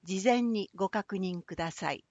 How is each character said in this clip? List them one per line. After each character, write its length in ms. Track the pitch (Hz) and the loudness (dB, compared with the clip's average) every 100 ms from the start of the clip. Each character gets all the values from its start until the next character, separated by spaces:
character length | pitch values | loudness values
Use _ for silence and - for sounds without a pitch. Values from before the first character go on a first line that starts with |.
事 180 | 170 190 | -2 2
前 180 | 208 247 | 4 4
に 280 | 240 220 190 | 4 0 -4
ご 140 | - 196 | -2 -2
確 280 | 214 202 202 | -2 -2 -2
認 260 | 185 180 | -2 -4
く 140 | - - | -8 -6
だ 140 | 165 | -6
さ 220 | - 156 | -2 -4
い。 120 | 143 _ | -4 _